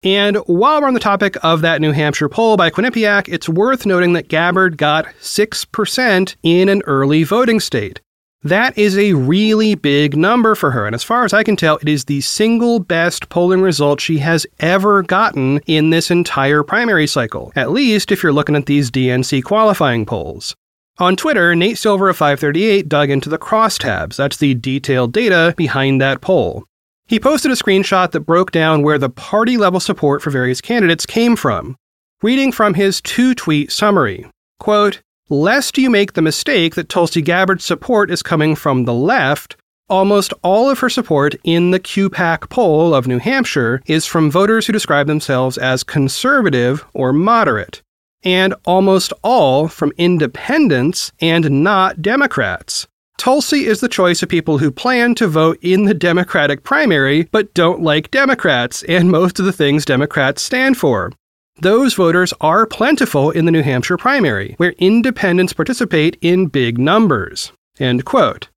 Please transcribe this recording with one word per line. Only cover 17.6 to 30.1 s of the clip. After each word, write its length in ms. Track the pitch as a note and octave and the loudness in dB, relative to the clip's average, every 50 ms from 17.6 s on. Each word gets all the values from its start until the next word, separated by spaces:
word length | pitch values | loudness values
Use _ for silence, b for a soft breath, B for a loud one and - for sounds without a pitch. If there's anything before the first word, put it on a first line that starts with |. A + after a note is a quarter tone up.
| B2+ - | -2 -2
least 400 | E3 B3+ C#4+ B3 G#3+ G#3 - - | 0 0 0 2 0 0 0 -2
if 100 | G3+ - | -2 0
you're 120 | - E3 C#3+ | 0 0 0
looking 240 | D3 D3 - D3 | 0 0 0 -2
at 80 | D3 C3+ | -2 0
these 260 | - C#3+ C#3+ C#3+ B2 | 0 0 0 0 0
D 180 | - C3+ C3 B2+ | -2 -2 0 0
N 140 | B2 B2+ C3+ | 0 -2 -2
C 180 | - - C3+ | -2 -2 -4
qualifying 640 | B2+ - G3+ G#3+ A3 G#3+ G3 - D#3+ C#3 A#2+ A#2 G#2+ | -2 0 0 2 2 2 2 2 0 0 0 -2 -4
polls. 480 | - A#2+ G2 D2 D2 D#2 - - - - _ _ _ _ _ _ _ _ | -4 -6 -8 -8 -10 -12 -12 -14 -14 -14 _ _ _ _ _ _ _ _
On 180 | - F3+ F3+ F#3+ | -2 0 0 0
Twitter, 400 | G#3 - D#4 D4 G#3+ F3 E3+ F3 | 0 0 -2 0 2 2 2 2
Nate 220 | E3+ F3 G#3 A#3 | 2 0 0 -2
Silver 320 | - - A3 G3+ F#3+ G3 F#3+ | -2 0 0 0 2 2 0
of 80 | F3 | 0
five 240 | - D#3+ D3 C#3+ C3+ | 2 0 0 0 0
thirty-eight 480 | - D3 C#3+ E3 G#3 A3+ G3+ G3+ F3 D3+ | -2 -2 0 0 0 2 2 0 0 0
dug 200 | D#3+ C#3+ D3 C#3 | 0 0 0 2
into 200 | C#3 C#3 - D3+ | 0 -2 -2 -4
the 100 | D#3 D#3 | -8 -8
crosstabs. 800 | - - A3 G#3+ A3 G#3+ - - - C3+ G2+ F2 D#2+ G2+ - | -4 -2 0 2 2 0 -2 -4 -4 -4 -4 -4 -6 -8 -6
That's 180 | - C#3 C#3+ - | -4 -4 -4 -2
the 180 | - D3+ C#3+ C3 | -2 0 0 0
detailed 600 | A#2+ A2+ C3+ C3 C#3 - - C3+ B2+ B2 A#2 B2 | 0 -2 -6 -6 -6 -2 -2 0 0 0 0 -2
data 400 | G#3 B3 A3 F#3 E3+ E3 E3+ E3 | 0 0 2 2 4 2 2 0
behind 460 | - E3 C3 A#2+ C3+ C3+ C#3 C3+ C3 | 0 -4 -2 -2 -2 0 0 2 2
that 180 | C3+ C3+ C3+ - | 0 0 -2 -4
poll. 460 | - - - D#3 G#2+ F2 C2+ - - _ _ _ _ _ _ _ _ | -2 0 0 0 0 -2 -6 -10 -14 _ _ _ _ _ _ _ _
He 120 | _ A3+ A3 | _ -4 0
posted 320 | - C4 D#4 C#4+ - D4+ | 0 0 0 0 0 -2
a 40 | C4 | -2
screenshot 560 | - - - F#3+ F#3+ G3 - G3+ F#3+ F#3 E3+ | -2 0 0 0 0 2 0 0 0 0 0
that 100 | - D#3+ | -2 -6
broke 300 | D3+ - E3 F3 F#3 F3+ | -2 0 0 0 0 0
down 300 | - E3 D#3+ D#3 D#3+ D3+ | 0 0 2 2 2 2
where 160 | C#3+ D3+ D3+ | 2 2 2
the 120 | C#3+ C3+ C3 | 0 0 -4
party-level 680 | B2+ - - - - G#3+ A3+ A#3 B3+ A#3 G#3 F#3 F3+ F#3 | -6 -10 -10 -4 -2 0 0 0 0 2 0 0 0 -2
support 420 | - - F#3+ - - D3 | -2 -4 -4 -2 0 0